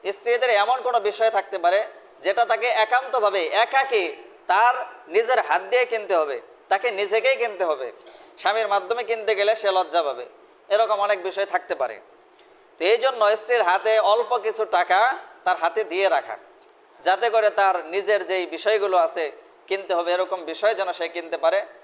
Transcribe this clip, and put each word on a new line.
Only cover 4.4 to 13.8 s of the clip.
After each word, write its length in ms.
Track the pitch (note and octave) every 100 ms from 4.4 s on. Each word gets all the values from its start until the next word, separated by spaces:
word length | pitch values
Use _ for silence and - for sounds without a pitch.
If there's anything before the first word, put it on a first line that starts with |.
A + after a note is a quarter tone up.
| -
তার 280 | F3+ A#3+ B3+ - - -
নিজের 320 | F3 A#3 B3+
হাত 220 | - E3
দিয়ে 240 | F#3+ B3 B3
কিনতে 300 | A3+ G3+ F3+
হবে, 260 | D3+ B2+ - - _
তাকে 220 | F#3+ B3
নিজেকেই 440 | G3 G3+ A3 A#3+ C4
কিনতে 280 | A#3 F#3+
হবে। 280 | F3+ D3 B2 - - - - -
স্বামীর 300 | F3+ G#3+ G#3+
মাধ্যমে 360 | G3+ F#3 A#3
কিনতে 320 | A#3 A3+ G#3 G3+
গেলে 200 | G3+ A3
সে 160 | G3+
লজ্জা 320 | F#3+ F3+ E3+
পাবে, 220 | D3 B2 A#2+ - - _ -
এরকম 300 | G3+ A3 G#3
অনেক 240 | G3+ G3+
বিষয় 220 | F3+ F#3 G3
থাকতে 300 | F#3 - F3
পারে। 240 | B2+ G#2+ - - _ _ - _ _ _
তো 80 | E3+
এই 120 | A3+
জন্য 400 | C4 B3 G#3 G#3+
স্ত্রীর 240 | - A#3+
হাতে 380 | F3+ F#3+